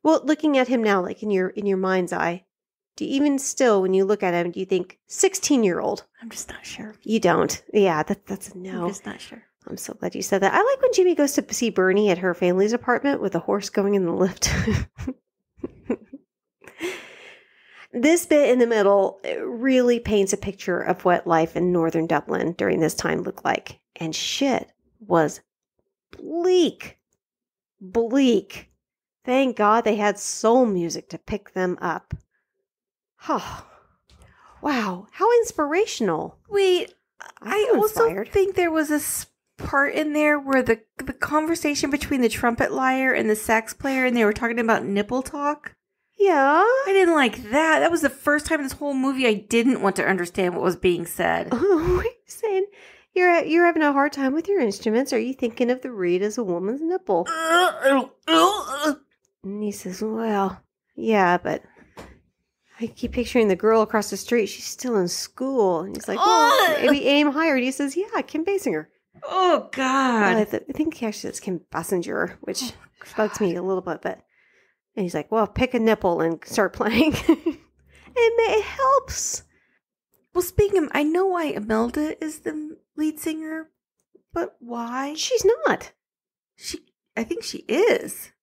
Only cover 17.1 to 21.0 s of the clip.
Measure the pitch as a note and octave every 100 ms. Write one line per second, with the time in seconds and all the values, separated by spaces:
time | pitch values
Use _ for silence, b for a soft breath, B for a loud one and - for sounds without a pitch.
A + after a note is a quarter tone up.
17.1 | B B B B B B B B B3 C#4
18.1 | E4+ - D4 C#4 B3+ A#3 A3 G3+ G3+ G3
19.1 | - - - A3+ A#3+ C4 B3+ A#3+ A#3+ A#3
20.1 | G#3 F#3+ G3 G3+ F#3 - F3 - F3+